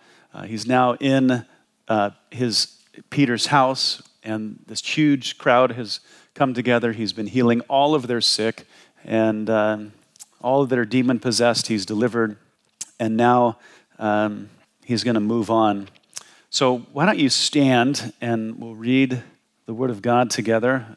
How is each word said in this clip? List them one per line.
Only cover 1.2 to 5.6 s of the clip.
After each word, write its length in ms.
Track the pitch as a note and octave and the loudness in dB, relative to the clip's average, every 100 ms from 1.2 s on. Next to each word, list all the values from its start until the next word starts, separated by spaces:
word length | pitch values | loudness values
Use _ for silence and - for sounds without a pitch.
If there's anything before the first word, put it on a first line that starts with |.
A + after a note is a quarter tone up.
| B2+ B2 - _ _ _ - | 2 0 -4 _ _ _ -2
uh, 220 | G#2+ G2+ - _ | 0 0 -4 _
his, 500 | A2+ B2 G2+ - _ _ - _ | -6 -2 -2 -4 _ _ -20 _
Peter's 380 | D3 C3 A#2 - | 2 2 2 2
house, 540 | C#3+ C3 C3 - - - _ | 4 2 0 -4 -6 -14 _
and 400 | A2+ A2 G#2+ G#2 - | -8 -8 -8 -14 -14
this 120 | A2 | -12
huge 580 | - - D3+ C#3 - - | -4 2 4 2 -2 -4
crowd 360 | C#3+ B2 | 2 4